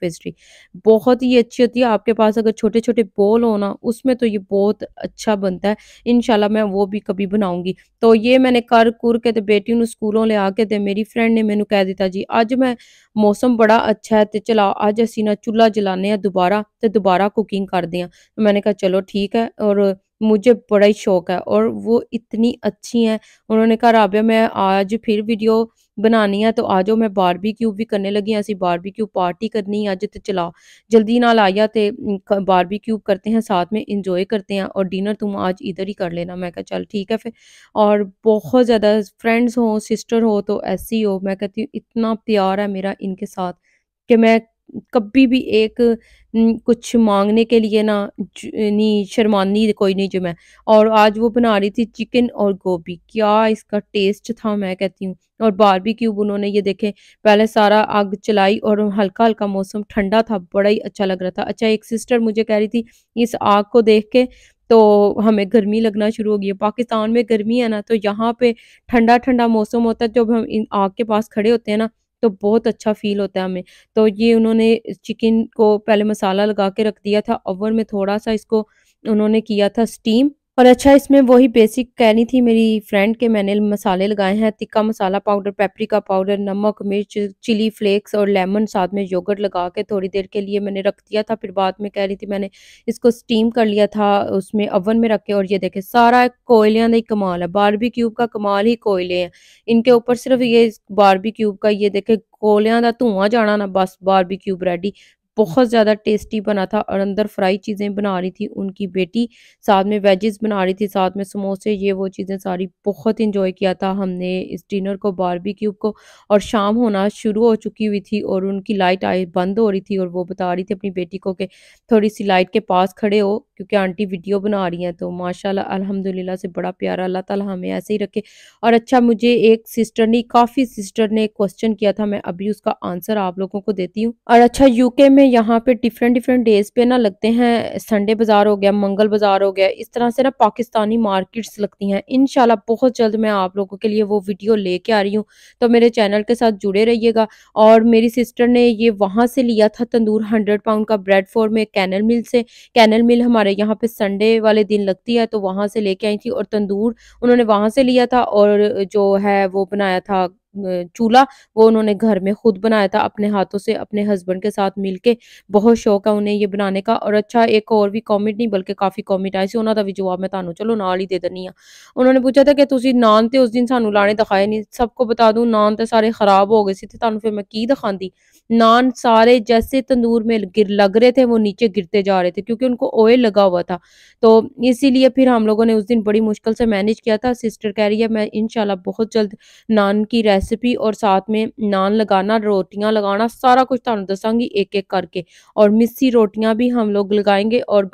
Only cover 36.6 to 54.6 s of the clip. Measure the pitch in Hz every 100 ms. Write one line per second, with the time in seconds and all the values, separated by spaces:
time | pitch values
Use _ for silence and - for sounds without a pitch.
36.6 | 190 185 180 208 190 226 233 - _ _
37.6 | _ - 208 208 202 - 220 214 - 254
38.6 | 240 226 208 214 208 _ 226 226 240 226
39.6 | 233 214 - 214 - 226 226 208 202 208
40.6 | - 190 - 226 214 190 190 190 202 208
41.6 | 220 220 - 233 226 220 - 208 190 190
42.6 | 208 196 190 - 196 185 202 - 180 180
43.6 | _ _ _ _ - 233 226 226 226 _
44.6 | _ - - 247 208 262 262 254 - 214
45.6 | 220 220 233 226 _ _ _ 226 226 226
46.6 | - 233 - 240 220 202 202 220 226 233
47.6 | 220 214 214 208 202 - 190 - 214 -
48.6 | 214 208 214 208 196 - 214 208 190 208
49.6 | 220 202 196 190 196 185 180 170 _ _
50.6 | - 220 220 220 214 208 233 226 233 208
51.6 | 196 202 226 - 220 247 240 - 208 190
52.6 | 185 180 170 175 _ 220 214 214 220 220
53.6 | - 208 - 208 196 208 - 226 220 208